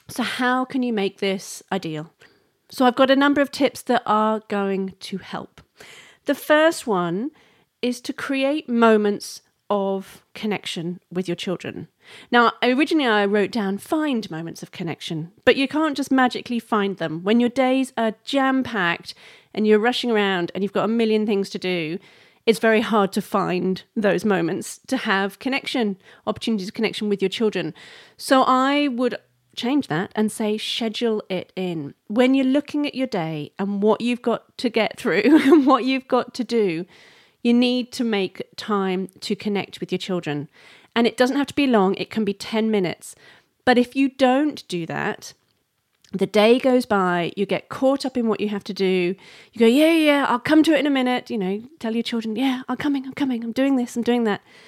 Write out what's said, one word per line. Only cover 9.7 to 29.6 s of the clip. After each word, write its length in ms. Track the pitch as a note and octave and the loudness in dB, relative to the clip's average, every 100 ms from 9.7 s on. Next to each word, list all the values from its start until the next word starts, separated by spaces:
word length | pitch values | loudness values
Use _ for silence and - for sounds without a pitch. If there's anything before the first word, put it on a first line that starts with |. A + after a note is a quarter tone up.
| G#3 G3 G3 G3 - _ - | -2 -2 -4 -8 -20 _ -10
connection 640 | G#3+ G3 - F#3 E3 F3 _ | -6 -6 -6 -8 -8 -10 _
with 160 | F3 F#3 | -8 -6
your 80 | E3+ | -6
children. 520 | - F3 - - - _ - - - | -6 -6 -8 -12 -14 _ -20 -20 0
Now, 200 | A#3+ A#3 - | 4 4 2
originally 460 | A#3+ B3+ D#4+ D#4+ B3+ | 0 0 0 0 2
I 180 | G#3 G3+ | 2 2
wrote 240 | G#3 F#3+ | 0 0
down, 300 | A3+ G3 G3 | -2 -4 -4
"Find 500 | - G#3+ G#3 A#3 G3 | -4 -2 0 -2 -4
moments 320 | D#3+ E3 - | -8 -10 -12
of 80 | - | -16
connection," 640 | - E3 - - D#3+ E3+ _ - | -10 -8 -8 -8 -8 -8 _ 2
but 100 | B3 | 2
you 120 | C4+ | 0
can't 300 | D4+ D#4+ C#4+ | 0 -2 -2
just 140 | C4+ | 0
magically 480 | C4 B3+ - - A#3+ | 2 2 0 -6 -8
find 380 | - G#3+ G3 F#3+ | -2 -2 -2 -4
them. 260 | E3 D#3+ | -6 -4
When 160 | F#3 A#3 | 2 2
your 100 | A#3+ | 2
days 420 | A#3+ B3+ C4 C4 - | 2 2 2 -2 -2
are 160 | A3+ G#3+ | -4 -4
jam-packed 920 | - C#4 C4+ C4 B3+ A3+ F3 - - - - - _ | -4 0 2 0 -2 -2 -2 -2 -8 -20 -20 -20 _
and 140 | - G#3+ | -2 4
you're 140 | G#3+ | 4
rushing 320 | A#3 B3 A#3+ | 4 0 0
around 400 | G#3+ G3 F#3 E3+ | 2 2 0 -2
and 100 | - | -4
you've 100 | G3 | -4
got 120 | G3+ G3 | -2 0
a 140 | A#3 | 2
million 260 | A3 G#3+ G#3+ | 2 2 2
things 240 | G3 F#3+ | 0 -2
to 80 | F#3+ | -4
do, 400 | F#3 F3+ D#3 F3+ _ _ _ _ - | -4 -4 -4 -8 _ _ _ _ 0
it's 140 | G#3+ | 2
very 220 | A3+ G#3+ | 4 4
hard 300 | G3 A3 G3 | 2 2 2
to 80 | G#3+ | -2
find 600 | - G3+ E3 F3 F#3 F#3 - - | -4 -2 -2 -2 -2 -4 -6 -2
those 280 | G#3 F3 | 0 2
moments 560 | G#3+ F#3 E3 F3 - - - | 2 0 0 -4 -8 -14 -6
to 100 | C4 | -4
have 420 | A3+ G3 G3 - | 0 0 -2 -6
connection, 580 | C4 C4+ - C4+ G#3+ F#3+ _ - - | -6 -6 -4 -2 -2 -4 _ -12 -8
opportunities 400 | G#3+ - A3 F#3 | -6 -2 -2 -4
of 80 | - | -4
connection 340 | G#3+ - G#3+ | -6 -4 -4
with 120 | G3+ | -2
your 80 | F#3+ | -2
children. 440 | - A3 F#3+ D#3+ - - - - - | 0 -2 -2 -6 -8 -20 -20 -20 -12
So 280 | - C4+ A#3+ | 2 4 4
I 440 | B3+ C4 C#4+ D4 | 2 2 2 0
would 260 | A#3+ B3+ - _ _ _ | -2 -4 -4 _ _ _
change 320 | - | -8